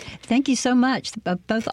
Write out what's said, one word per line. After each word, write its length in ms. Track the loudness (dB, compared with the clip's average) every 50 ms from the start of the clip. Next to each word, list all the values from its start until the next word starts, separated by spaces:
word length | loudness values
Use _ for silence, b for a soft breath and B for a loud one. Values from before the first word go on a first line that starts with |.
| B B B B
Thank 260 | B 0 2 2 2 2
you 60 | 2
so 220 | 2 2 2 4
much. 360 | 4 4 2 2 -2 -4 -8 -10 -6 -4
B-, 100 | -4 -4 -2 -2 -2
both 180 | -2 -2 -2 -2